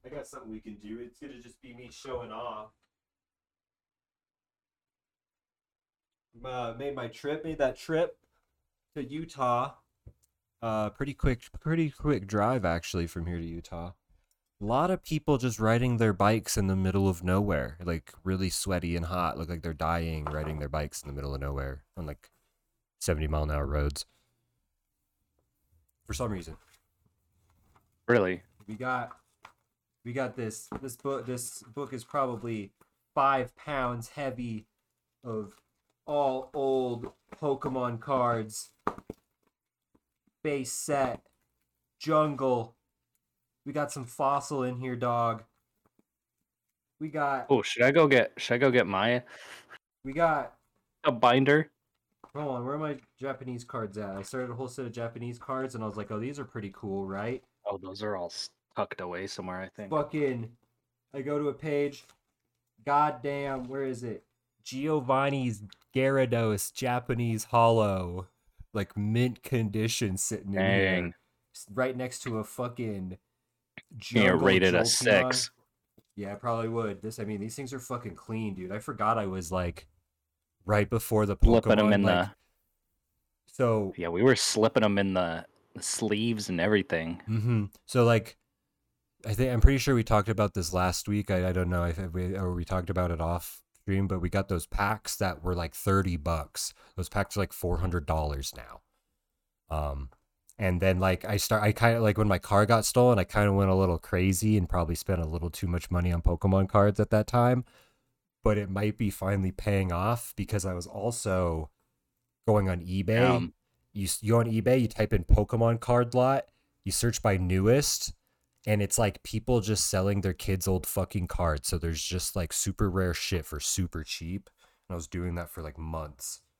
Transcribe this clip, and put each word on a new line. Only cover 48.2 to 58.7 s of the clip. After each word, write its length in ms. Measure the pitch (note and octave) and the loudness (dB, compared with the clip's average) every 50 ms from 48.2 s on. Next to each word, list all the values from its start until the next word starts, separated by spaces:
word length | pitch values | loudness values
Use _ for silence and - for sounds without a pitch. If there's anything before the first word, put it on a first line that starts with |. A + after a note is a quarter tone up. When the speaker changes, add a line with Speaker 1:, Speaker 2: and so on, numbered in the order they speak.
| A2 - _ - | 4 4 _ -10
Speaker 2:
should 160 | - - A#2+ | -2 0 2
I 40 | A#2+ | 4
go 120 | C#3 C3+ | 4 6
get 140 | B2 B2 G#2 | 6 4 4
my 360 | G#2 G2 F#2+ G#2 A#2 B2 B2 B2 - - - - - - - - _ - - _ _ _ _ | 4 2 2 2 2 2 0 -2 -8 -20 -20 -20 -20 -20 -20 -20 _ -20 -20 _ _ _ _
Speaker 1:
We 100 | _ C3+ C3+ | _ -8 -2
got 400 | D#3 E3+ D#3+ D#3 C#3+ B2+ - _ _ _ _ _ _ _ _ _ _ - | 0 2 2 2 0 -4 -8 _ _ _ _ _ _ _ _ _ _ 0
Speaker 2:
a 80 | D3+ | 0
binder? 580 | B2+ A2+ A#2+ A#2+ A#2+ C3+ C3+ C#3 C#3+ D#3 D#3 - _ _ _ _ _ _ _ _ _ _ - - - | 2 6 4 6 6 6 6 6 6 4 4 -2 _ _ _ _ _ _ _ _ _ _ -20 -14 -12
Speaker 1:
Hold 140 | C#3+ D3+ C#3+ | -8 -6 -6
on, 160 | B2+ A#2+ A#2+ | -6 -6 -6
where 100 | C3 C#3+ | -6 -6
are 40 | D3+ | -6
my 180 | D#3 D3+ C#3+ B2+ _ _ _ _ | -6 -6 -6 -8 _ _ _ _
Japanese 440 | B2+ C#3 C3+ C3 C3 B2+ B2 A#2+ A#2+ | -10 -10 -10 -8 -10 -10 -10 -10 -12
cards 340 | - - A#2+ A2 G2+ G2 G#2+ | -8 -8 -6 -6 -6 -8 -10
at? 180 | G#2 G2 F#2+ | -10 -8 -10
I 60 | G2 | -10
started 280 | G2 - - C3 B2+ B2 | -10 -8 -8 -8 -8 -8
a 40 | A#2 | -8
whole 120 | A#2+ C3+ | -8 -10
set 200 | B2 B2 - B2+ | -10 -8 -10 -10
of 60 | A#2+ | -10
Japanese 460 | A2+ A#2 A#2 A#2 A#2 A#2 A#2+ A#2+ A#2+ A#2+ | -8 -8 -8 -8 -8 -10 -10 -10 -10 -12
cards, 360 | - - C3 C3 C3 C3 B2 | -10 -8 -6 -6 -6 -6 -6
and 100 | A2+ A2 | -6 -8
I 20 | |
was 100 | G#2+ G#2 | -6 -6
like, 140 | G#2+ G2+ G2+ | -8 -8 -8
"Oh, 80 | A2 G#2+ | -6 -6
these 200 | A2+ C3 C#3+ C#3+ | -6 -6 -8 -10
are 60 | C3 | -12
pretty 260 | C3 _ A#2+ G2+ G2 | -12 _ -10 -10 -10
cool, 340 | G2 - - G2+ F#2+ G2 G2 | -12 -10 -8 -6 -6 -4 -4
right?" 360 | F#2+ F#2+ G2 G#2+ A#2 C3 - _ _ _ _ _ | -6 -6 -6 -6 -6 -6 -8 _ _ _ _ _
Speaker 2:
Oh, 100 | G#2 G2+ | -8 -8
those 260 | F#2+ F#2 F#2 F#2+ G2 | -8 -10 -14 -10 -8
are 140 | G#2+ G#2+ G2+ | -6 -6 -4
all 100 | F#2 F2 | -4 -6
s-, 220 | E2+ - - - - _ _ _ _ | -8 -8 -10 -12 -12 _ _ _ _